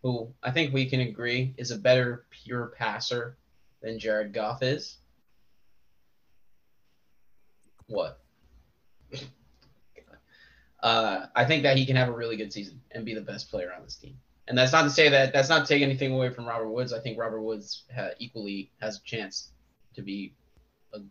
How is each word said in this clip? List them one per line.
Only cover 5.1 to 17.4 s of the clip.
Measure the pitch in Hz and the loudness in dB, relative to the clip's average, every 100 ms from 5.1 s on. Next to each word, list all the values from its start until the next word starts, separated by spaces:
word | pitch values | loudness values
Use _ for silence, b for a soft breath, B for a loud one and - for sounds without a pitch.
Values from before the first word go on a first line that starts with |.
| _ _ _ _ _ - - _ _ _ _ _ - - - _ _ _ _ _ _ - - - _ _ _ - | _ _ _ _ _ -20 -20 _ _ _ _ _ -20 -20 -20 _ _ _ _ _ _ -20 -20 -20 _ _ _ -8
What? | 104 80 - _ _ _ - _ _ _ _ - | -4 -4 -8 _ _ _ -20 _ _ _ _ -16
<laughs> | 131 135 _ _ _ _ _ _ - _ - _ b b b b _ | -14 -14 _ _ _ _ _ _ -20 _ -20 _ b b b b _
Uh, | 113 113 110 95 - - | 2 4 2 -2 -2 2
I | 127 | 4
think | 156 | 4
that | 135 135 | 4 4
he | |
can | 131 131 | 4 4
have | 123 | 2
a | |
really | 117 117 110 | -2 -6 -6
good | 104 | -8
season | 104 98 - _ | -10 -12 -16 _
and | 117 | -12
be | 113 110 | -10 -10
the | |
best | 101 101 - | -10 -12 -8
player | 104 90 90 | -8 -8 -12
on | |
this | - - | -16 -18
team. | - - _ _ - | -18 -20 _ _ -4
And | 123 | 2
that's | 131 | 6
not | 160 | 6
to | 147 | 6
say | 143 151 | 6 8
that, | 139 135 | 8 6
that's | 139 135 | 4 4
not | 160 - | 4 4
to | |
take | 143 | 4
anything | 139 131 135 | 4 2 0
away | 131 127 | 2 0
from | 123 120 | -2 -6
Robert | 117 110 | -4 -4
Woods. | 117 120 | -4 -4
I | 110 | -4
think | 117 110 | -6 -6
Robert | 110 110 | -6 -4